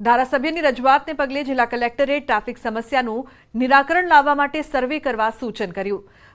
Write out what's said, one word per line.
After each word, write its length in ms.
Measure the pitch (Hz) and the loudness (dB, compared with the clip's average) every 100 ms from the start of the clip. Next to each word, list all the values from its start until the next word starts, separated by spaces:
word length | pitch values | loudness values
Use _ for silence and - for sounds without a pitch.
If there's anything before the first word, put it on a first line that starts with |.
ધારાસભ્યની 600 | 208 240 254 277 285 330 | 2 2 2 0 -2 0
રજૂઆતને 520 | 311 240 254 277 285 | 0 2 4 2 2
પગલે 300 | 302 277 269 | -4 -4 -2
જિલ્લા 220 | 277 262 233 | -4 0 0
કલેક્ટરે 540 | 240 240 240 277 285 | 0 -4 -2 0 0
ટ્રાફિક 380 | 285 220 208 240 | 0 -2 -2 -8
સમસ્યાનું 720 | 233 220 226 269 247 220 269 - _ 226 | -8 -8 -2 -2 -2 -6 -8 -18 _ -4
નિરાકરણ 520 | 254 277 277 330 359 | 4 4 4 0 4
લાવવા 280 | 311 285 285 | 4 6 2
માટે 260 | 285 311 | 0 -2
સર્વે 380 | 302 269 247 302 | -4 -2 -2 -4
કરવા 300 | 277 233 220 | -4 -2 -2
સૂચન 420 | 220 240 208 202 | -4 -10 -6 -8
કર્યું. 380 | 175 196 196 - _ - | -6 -6 -6 -8 _ -20